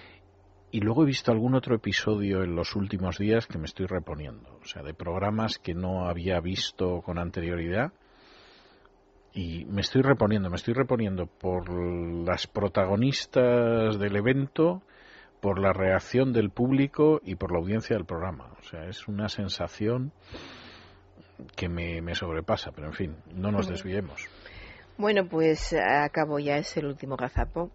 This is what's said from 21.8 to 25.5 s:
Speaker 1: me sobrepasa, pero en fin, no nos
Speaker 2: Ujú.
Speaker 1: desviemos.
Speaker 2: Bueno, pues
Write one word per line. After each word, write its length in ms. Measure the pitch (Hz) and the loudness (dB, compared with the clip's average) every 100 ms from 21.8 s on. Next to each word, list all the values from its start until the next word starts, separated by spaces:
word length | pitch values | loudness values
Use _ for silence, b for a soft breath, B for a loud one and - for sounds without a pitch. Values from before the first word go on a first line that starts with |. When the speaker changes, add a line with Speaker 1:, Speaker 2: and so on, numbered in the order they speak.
| 85 82 | -4 -6
Speaker 1:
me 140 | 85 | -6
sobrepasa, 560 | 82 87 80 78 - - | -4 -4 -2 0 -2 -2
pero 160 | - 76 | -10 -10
en 60 | |
fin, 220 | - 85 78 - | -6 -6 -8 -12
no 160 | 92 101 | -4 0
nos 140 | 101 | 0
Speaker 2:
Ujú. 80 | 95 | 0
Speaker 1:
desviemos. 480 | 87 98 98 92 - - B B B B B B - | -4 -4 -4 -6 -10 -16 B B B B B B -2
Speaker 2:
Bueno, 300 | 208 202 180 | 2 2 2
pues 440 | 160 160 | 4 4